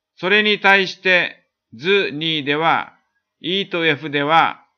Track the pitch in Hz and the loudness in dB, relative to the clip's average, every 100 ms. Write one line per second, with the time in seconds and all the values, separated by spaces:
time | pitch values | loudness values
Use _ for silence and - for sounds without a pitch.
0 | _ _ 175 208 214 202 196 196 185 - | _ _ 0 2 2 2 4 4 2 -2
1 | 190 180 156 - _ _ _ 110 160 202 | 0 0 0 -8 _ _ _ -10 -2 0
2 | 143 147 160 156 139 147 165 127 - _ | 0 -4 -4 -4 -2 -2 0 0 -2 _
3 | _ _ _ _ 156 190 190 175 165 139 | _ _ _ _ -6 -6 -4 -2 0 -2
4 | 151 143 143 165 131 - _ | -4 -4 0 2 2 -4 _